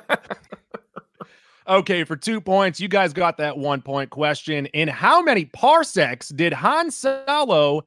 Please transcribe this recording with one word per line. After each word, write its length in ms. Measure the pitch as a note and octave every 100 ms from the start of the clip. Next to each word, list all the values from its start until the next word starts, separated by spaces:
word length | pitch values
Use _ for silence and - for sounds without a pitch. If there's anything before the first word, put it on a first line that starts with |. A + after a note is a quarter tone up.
| - - - - - - _ - _ - _ - - _ _ _ -
Okay, 340 | F#3+ F#3+ F3
for 140 | D#3 D#3
two 240 | A3 A3
points, 400 | - G3 F#3+ -
you 80 | F#3+
guys 240 | G3 F3
got 240 | C#3+ F3 D#3+
that 200 | D3 C#3+
one 260 | C#3+ C#3
point 280 | C#3 C#3 C3+
question. 560 | C3+ D3+ C#3+ - D3 C#3
In 220 | D3+ D#3
how 340 | B2+ G3+ E4
many 220 | E4 A3
parsecs 840 | D#3 - B3+ E4 D4+ F#3 C3+ B2 -
did 220 | C#3+ E3+
Han 380 | C3+ F#3+ D#4 E4+
Solo 920 | - C4+ C4+ C4+ D4 C4+ D#3+ D3 D3+